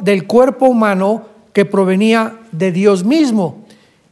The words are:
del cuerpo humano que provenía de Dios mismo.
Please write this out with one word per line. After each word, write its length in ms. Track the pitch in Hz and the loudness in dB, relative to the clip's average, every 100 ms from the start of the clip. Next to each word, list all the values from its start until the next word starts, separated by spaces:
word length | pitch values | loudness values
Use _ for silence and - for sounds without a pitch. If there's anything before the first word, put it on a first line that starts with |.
del 260 | 190 196 - | -2 -2 0
cuerpo 400 | 226 262 254 262 | 2 2 2 0
humano 560 | 240 214 190 196 220 - _ _ | 2 0 0 -2 -2 -8 _ _
que 100 | 202 | -2
provenía 760 | 202 196 185 190 220 226 220 - - | 0 0 0 0 2 0 -2 -8 -14
de 200 | 160 190 | -6 -4
Dios 340 | 175 202 190 196 | 0 0 0 0
mismo. 600 | 320 285 214 165 - - - _ _ _ | 0 0 0 -4 -8 -20 -20 _ _ _